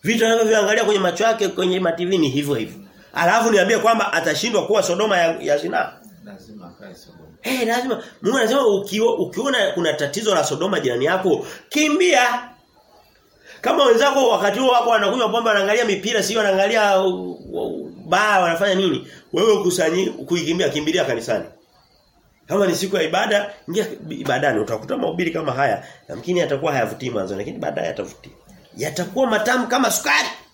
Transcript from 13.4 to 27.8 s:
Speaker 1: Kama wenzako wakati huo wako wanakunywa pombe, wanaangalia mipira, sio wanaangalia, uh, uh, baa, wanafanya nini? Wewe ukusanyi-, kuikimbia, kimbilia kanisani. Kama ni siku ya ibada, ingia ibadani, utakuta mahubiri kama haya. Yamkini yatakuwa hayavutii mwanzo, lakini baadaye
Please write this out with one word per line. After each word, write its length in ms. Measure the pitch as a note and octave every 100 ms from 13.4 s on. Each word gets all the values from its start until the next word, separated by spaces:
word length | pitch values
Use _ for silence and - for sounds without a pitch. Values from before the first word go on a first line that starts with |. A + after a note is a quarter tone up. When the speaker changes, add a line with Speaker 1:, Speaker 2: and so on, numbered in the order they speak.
| - -
Speaker 1:
Kama 240 | A#3+ D#4+
wenzako 440 | C4+ A3+ C#4+ C#4 B3
wakati 300 | G#3 G3+ A3
huo 100 | C4
wako 220 | B3 A#3
wanakunywa 380 | A3 G3+ B3 A3
pombe, 200 | A3+ A3+
wanaangalia 340 | G#3 G3 A3
mipira, 380 | A3+ F#3+ A3 A3+
sio 160 | F#3 A3+
wanaangalia, 640 | G3+ F#3+ G3+ A3+ G#3 G3
uh, 360 | F#3+ F3+ F3+ F3 -
uh, 380 | - - D2+ D2 - D#3
baa, 320 | F3+ G#3+ G3
wanafanya 340 | F3 E3 G3+
nini? 340 | F#3 F#3+ C3 - - -
Wewe 200 | D#3+ A3
ukusanyi-, 580 | G3+ F3 F3 D#3+ F3 F#3
kuikimbia, 580 | - - F3 D3+ F3 D#3
kimbilia 360 | C#3+ D3+ F3+
kanisani. 400 | C3 A#2 - G#2+ E2+ - _ _ _ _ _ _ _ _ _
Kama 200 | G3 G3
ni 80 |
siku 220 | E3 F#3 F#3+
ya 60 |
ibada, 520 | D#3 F3 A3 G3+ G3+ - -
ingia 180 | F3+ G3 F3 D#3
ibadani, 500 | - C3+ B2+ C#3+ G#2+
utakuta 360 | G#2 A2 - C3
mahubiri 340 | - E3+ E3+
kama 220 | D#3+ D#3
haya. 320 | B2 C#3 G3+ - - -
Yamkini 320 | - - F3+
yatakuwa 320 | D3+ C#3 D#3
hayavutii 380 | C#3 A2+ - B2+
mwanzo, 260 | A2 F#2+ G2
lakini 220 | G#2+ -
baadaye 280 | - -